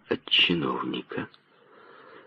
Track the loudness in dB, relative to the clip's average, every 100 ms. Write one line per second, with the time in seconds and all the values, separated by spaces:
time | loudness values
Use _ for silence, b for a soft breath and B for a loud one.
0 | -4 -4 2 2 4 2 -2 -2 -4 -8
1 | -8 -8 -10 -14 _ b b b b b
2 | b b